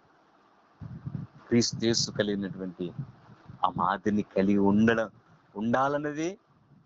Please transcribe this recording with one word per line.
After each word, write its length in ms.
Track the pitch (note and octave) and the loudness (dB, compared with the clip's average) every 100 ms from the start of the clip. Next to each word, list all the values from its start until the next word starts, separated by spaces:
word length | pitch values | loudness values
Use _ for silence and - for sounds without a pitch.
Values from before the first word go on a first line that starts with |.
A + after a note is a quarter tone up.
| _ _ _ _ _ _ _ _ - - - - - - - | _ _ _ _ _ _ _ _ -18 -14 -10 -10 -10 -16 0
క్రీస్తు 360 | A#2+ A2+ - | 2 2 0
యేసు 260 | A2+ A#2 - | 0 0 0
కలిగినటువంటి 840 | - G#2 G2+ G2 F2+ F#2 - F2 - C3+ - - - - - F2+ | -2 -2 -2 -4 -8 -10 -8 -8 -8 -12 -16 -20 -20 -20 -6 -4
ఆ 60 | F2+ | 0
మాదిరిని 460 | F2 G2+ G#2+ G#2 | 0 0 0 0
కలిగి 360 | G2 - F#2+ G2+ | 0 2 4 4
ఉండడం, 520 | G2 G#2 A2+ A2+ G#2+ - _ - _ G2+ | 4 6 6 4 0 -8 _ -20 _ -6
ఉండాలన్నది 840 | A2 B2 C#3 D3 D3+ D3 E3 G3 _ _ _ - | -2 0 0 -2 -4 -4 -6 -8 _ _ _ -20